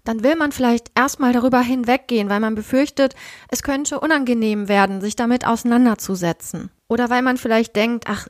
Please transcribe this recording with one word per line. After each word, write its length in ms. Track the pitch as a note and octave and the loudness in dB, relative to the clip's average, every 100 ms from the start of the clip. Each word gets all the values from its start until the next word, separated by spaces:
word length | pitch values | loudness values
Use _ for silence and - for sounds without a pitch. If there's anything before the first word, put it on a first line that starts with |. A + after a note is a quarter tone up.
dann 200 | - A3+ | -6 0
will 120 | B3 E4 | 0 2
man 160 | D4 | 0
vielleicht 380 | - B3 A#3 - - | 0 0 0 0 0
erstmal 380 | C4 - B3 | 0 0 0
darüber 280 | A#3+ B3+ B3 | 2 2 2
hinweggehen, 680 | A#3+ B3+ A#3 C4+ - A#3 G3+ | 2 0 0 0 0 -2 0
weil 100 | G3+ | 0
man 160 | A3 G#3+ | -2 -4
befürchtet, 580 | - C4 D4 - C4+ - - - - | -2 0 0 2 0 -2 -20 -18 -10
es 140 | - | -8
könnte 380 | - C#4 D4 D4 | -4 -4 -4 -4
unangenehm 680 | D#4 D4+ B3 A#3 A3 G#3 G3+ | 0 0 0 0 0 -2 0
werden, 320 | G3+ G3 F#3+ | 2 2 0
sich 160 | G#3 - | -6 -2
damit 300 | A#3 B3 - | 0 0 0
auseinanderzusetzen. 1300 | A3+ A#3+ B3 B3 G#3 - F#3 E3+ - - - F#3+ _ - | 0 2 4 4 2 -4 -2 -2 -4 -8 -12 -12 _ -4
Oder 240 | A#3 A#3+ | -2 0
weil 100 | B3 | 0
man 160 | B3+ B3+ | 0 0
vielleicht 380 | A#3+ A3+ A3+ G#3 | 0 0 0 0
denkt, 300 | A3+ A#3 - | 0 -2 -4
„Ach, 200 | G3+ | -8